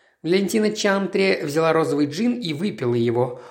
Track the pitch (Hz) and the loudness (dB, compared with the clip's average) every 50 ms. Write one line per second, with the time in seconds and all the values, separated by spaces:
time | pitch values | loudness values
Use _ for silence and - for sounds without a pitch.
0 | _ _ _ _ - 160 180 196 202 185 - 214 214 208 214 - - 202 196 196 | _ _ _ _ -2 0 0 2 0 0 0 0 0 0 0 0 0 0 2 0
1 | 196 180 - 190 190 190 190 - 165 147 139 160 160 160 156 160 156 139 143 143 | 0 -2 0 0 2 2 2 0 -2 -2 0 2 2 4 4 2 2 2 2 0
2 | 147 139 147 180 233 240 240 240 - 165 147 139 196 202 - - 131 120 120 120 | 0 0 -2 -2 -2 -2 -2 -2 -4 -6 -4 -4 -4 -4 -4 -2 -2 0 0 2
3 | 117 120 117 120 127 123 - - - - | 2 2 2 0 0 -2 -4 -10 -16 -20